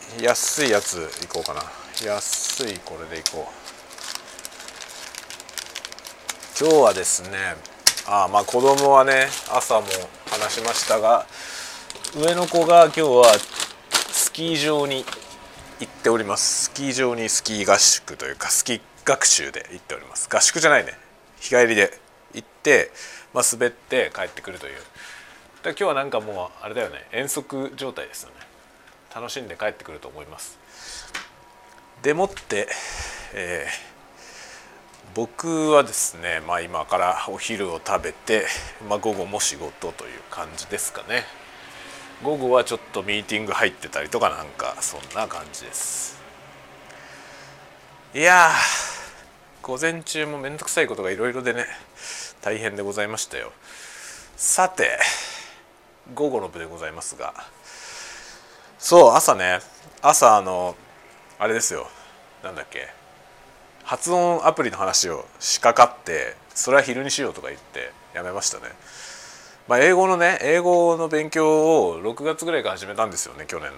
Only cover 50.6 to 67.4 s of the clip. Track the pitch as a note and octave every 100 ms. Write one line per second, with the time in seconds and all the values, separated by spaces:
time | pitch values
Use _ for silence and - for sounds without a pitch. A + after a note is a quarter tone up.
50.6 | - - C#3 G#2+ F#2 F#2+ A#2+ B2 B2 A#2
51.6 | A#2 - - - - - - - G2+ G#2+
52.6 | A2 G2+ G2+ G2+ G#2 A2 - B1+ A1+ -
53.6 | - - - - - - - - - -
54.6 | F3+ - - - - - - - - -
55.6 | - _ _ _ - B2+ D3 A#2+ F#2+ E2+
56.6 | E2 E2 D#2+ D#2+ - - - - - -
57.6 | - - - - - - - - - -
58.6 | - - - F3 C3 B2 - G#2+ F2+ F2+
59.6 | - - - - C#3 D3+ B2 G#2+ F#2+ F2+
60.6 | F2+ F2 - - - - - - G#2+ A2+
61.6 | - D#2+ B1 - - - - - F#2+ F#2
62.6 | - - C2 - - - - - - -
63.6 | - - - B2+ E3+ F3+ F3 E3+ - -
64.6 | B2 - F#2+ - F#2 D2+ - - - -
65.6 | A#2 A#2 A#2+ - - D#2+ A#1 - - -
66.6 | - C#3 C#3 B2 C#3 - A#2+ -